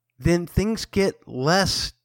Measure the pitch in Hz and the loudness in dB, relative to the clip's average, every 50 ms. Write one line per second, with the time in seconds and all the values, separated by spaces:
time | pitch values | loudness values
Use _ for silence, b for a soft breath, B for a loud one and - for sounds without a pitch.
0 | _ _ _ _ 123 165 175 175 175 - - - 190 220 226 - - - - 196 | _ _ _ _ 0 2 2 2 0 -2 -2 0 0 0 -2 -4 -6 -6 -2 0
1 | 196 190 - _ _ - - 123 131 151 175 196 190 - - - - - - _ | 0 0 0 _ _ -12 -8 -4 0 2 2 2 2 0 -2 -4 -6 -8 -10 _